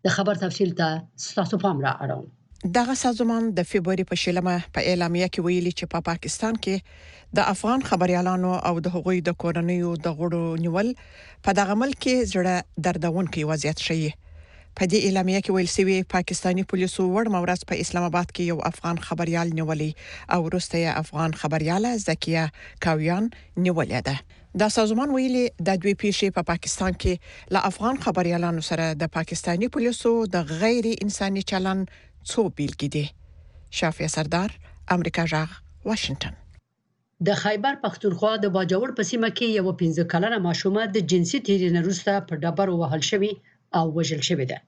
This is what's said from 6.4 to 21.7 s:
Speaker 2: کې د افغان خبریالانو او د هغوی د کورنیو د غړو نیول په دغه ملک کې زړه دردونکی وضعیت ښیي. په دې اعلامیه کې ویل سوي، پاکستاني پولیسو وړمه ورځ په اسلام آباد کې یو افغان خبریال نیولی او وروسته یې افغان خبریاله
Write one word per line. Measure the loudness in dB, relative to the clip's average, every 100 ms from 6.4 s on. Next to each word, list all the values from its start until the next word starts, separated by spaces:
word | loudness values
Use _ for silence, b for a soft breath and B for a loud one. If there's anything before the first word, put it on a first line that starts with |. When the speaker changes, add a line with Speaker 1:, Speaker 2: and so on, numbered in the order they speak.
| -2 -2
Speaker 2:
کې | -2 -4 B B B B B 0
د | 2
افغان | 0 0 0 2
خبریالانو | 2 2 2 2 0 0 0 0
او | 0 -2
د |
هغوی | -2 0 2 0
د | -2
کورنیو | -2 0 0 0 0 -2 -4
د | -2
غړو | -2 0 -2 -2
نیول | 0 0 0 -2 B B B B 2
په | 2
دغه | 2 2
ملک | 2 0
کې | 2 2 2
زړه | 2 2 0 -2 -2 -2
دردونکی | 0 0 0 -2 -2 -2
وضعیت | 0 -2 -2 -2
ښیي. | 0 -2 -4 b b b b b -2
په | 2
دې | 4 4
اعلامیه | 2 2 0
کې | 2 2
ویل | 2 2
سوي، | 4 2 2 -2
پاکستاني | -2 -2 0 0 0
پولیسو | 0 0 0 2
وړمه | 2 2 0
ورځ | 0 -2 -2
په | -4
اسلام | -2 0 0
آباد | 0 -2
کې | -2 -2
یو | 0 -2
افغان | -4 -4 -4 -4
خبریال | -2 0 0 0 0
نیولی | -2 0 -2 -4 B B B
او | 0 2
وروسته | -2 -2 0
یې | 0 -2
افغان | -4 -2 -2 -2
خبریاله | -2 0 0